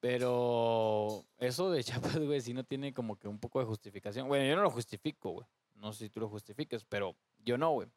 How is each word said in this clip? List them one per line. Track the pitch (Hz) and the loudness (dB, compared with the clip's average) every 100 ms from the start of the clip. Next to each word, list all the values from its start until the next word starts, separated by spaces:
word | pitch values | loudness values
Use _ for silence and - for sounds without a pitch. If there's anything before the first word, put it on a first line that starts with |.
Pero | 123 123 123 123 120 120 117 113 110 107 107 107 - _ | 0 2 2 2 4 4 4 4 4 4 2 -2 -8 _
eso | 123 127 185 | -2 0 2
de | 165 | 2
Chiapas, | 120 120 - 160 | 0 -2 0 0
güey, | 147 143 | 2 0
sí | 120 | 0
no | 123 | -6
tiene | 123 135 139 | -4 -4 -4
como | 127 117 101 | -4 -6 -6
que | 104 | -8
un | 107 | -8
poco | 123 135 | -4 -2
de | 117 | -2
justificación. | 110 104 98 104 107 131 | -4 -6 -10 -8 -6 0
Bueno, | 139 | 2
yo | 135 165 | 4 4
no | |
lo | 202 | 4
justifico, | 117 117 104 156 151 98 | 0 -6 -6 -6 -6 -8
güey. | 85 - _ _ | -8 -12 _ _
No | 101 107 | _ -10
sé | 104 | -8
si | 110 | -10
tú | 110 | -6
lo | 110 | -6
justifiques, | 104 - 104 151 117 | -6 -12 -10 -6 -6
pero | - 104 95 - _ _ | -4 -4 -4 -6 _ _
yo | 117 120 | -2 2
no, | 165 | 2
güey. | 139 104 | 2 -4